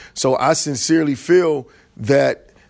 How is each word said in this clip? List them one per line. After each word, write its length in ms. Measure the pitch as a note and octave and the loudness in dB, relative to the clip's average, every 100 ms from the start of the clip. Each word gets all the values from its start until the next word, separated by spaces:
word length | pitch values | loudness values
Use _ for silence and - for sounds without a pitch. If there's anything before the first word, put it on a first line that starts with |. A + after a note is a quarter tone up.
| - | -18
So 220 | - C3+ B2+ | -4 -2 0
I 180 | C3+ | 0
sincerely 600 | D#3+ D3+ C3 - D#3+ D3+ | 0 -2 -4 0 0 0
feel 540 | C3 - F3 E3 D3 B2 _ _ - | -4 2 2 2 -2 -8 _ _ -12
that, 540 | A2 C#3 C3+ - - _ | 0 2 2 -2 -12 _